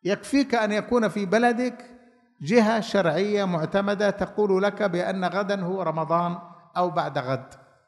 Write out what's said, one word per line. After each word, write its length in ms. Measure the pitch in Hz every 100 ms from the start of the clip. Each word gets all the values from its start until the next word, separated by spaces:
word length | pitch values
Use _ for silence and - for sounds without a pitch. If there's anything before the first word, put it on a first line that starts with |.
يكفيك 520 | 175 202 - 269 277
أن 180 | 233 214
يكون 360 | 208 202 240 214
في 180 | 208 196
بلدك 640 | 208 240 233 247 247 - - - _ _ _
جهة 380 | 143 233 214 226
شرعية 640 | - 202 170 156 202 208
معتمدة 680 | 190 175 160 196 202 202 208
تقول 520 | 196 185 - 208 190
لك 200 | 202 196
بأن 420 | 208 170 185 190
غدا 380 | 180 180 202 196
هو 200 | 175 190
رمضان 560 | 170 160 156 165 175 175 - - - -
أو 140 | 180
بعد 280 | 160 151 143
غد 360 | 127 131 127 - - _